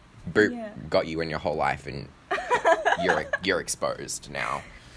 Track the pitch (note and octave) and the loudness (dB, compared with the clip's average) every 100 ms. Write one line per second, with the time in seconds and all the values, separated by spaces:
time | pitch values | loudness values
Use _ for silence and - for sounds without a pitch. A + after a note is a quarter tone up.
0 | - - - A2+ G#2 A#3+ A3 - D#2+ F#2 | -20 -16 0 4 4 2 -8 -10 0 2
1 | D#2+ D#2+ D#2+ D2+ - D#2 C#2 C#2 C#2 C2+ | 2 -2 -2 -2 0 2 0 0 -6 -10
2 | - - - G4 - A#4+ - - - - | -12 -14 -6 -4 0 2 4 4 4 2
3 | F2+ D#2+ D2+ - F#2+ F2 - - C#2 - | 2 2 0 -2 2 2 0 -2 -2 -4
4 | C#2 - C#2 C#2 A#1 C#2+ - - - | -6 -8 -6 -4 -2 -4 -8 -18 -20